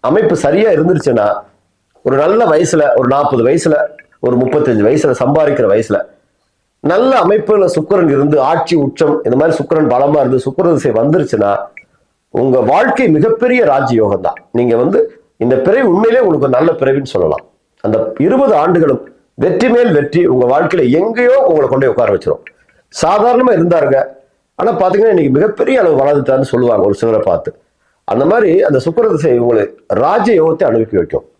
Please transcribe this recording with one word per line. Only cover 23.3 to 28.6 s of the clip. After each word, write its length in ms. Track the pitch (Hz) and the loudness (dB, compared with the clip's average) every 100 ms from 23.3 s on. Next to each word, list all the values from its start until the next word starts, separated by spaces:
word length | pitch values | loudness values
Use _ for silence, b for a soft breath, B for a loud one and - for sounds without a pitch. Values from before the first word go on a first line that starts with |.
| 247 254 185 | 2 2 2
இருந்தாருங்க, 400 | 170 170 139 135 139 - _ _ _ - | 0 0 2 0 -2 -10 _ _ _ -6
ஆனா 140 | 202 - | -4 0
பாத்தீங்கன்னா 320 | 185 196 226 190 | 0 2 2 2
இன்னைக்கு 200 | 143 135 | 2 2
மிகப்பெரிய 420 | 208 214 - 262 | 0 -2 -2 0
அளவு 180 | 180 139 | 2 2
வளர்ந்துட்டாருன்னு 520 | 139 147 131 131 135 | 2 0 0 -2 0
சொல்லுவாங்க 320 | 120 123 107 95 | 0 0 0 0
ஒரு 80 | 98 | 0
சிலரை 200 | 113 110 - | 0 0 0
பார்த்து. 220 | 85 - - _ _ _ _ - | -2 -6 -14 _ _ _ _ -6
அந்த 100 | 110 143 | -2 0
மாதிரி 200 | 226 208 170 | 2 2 2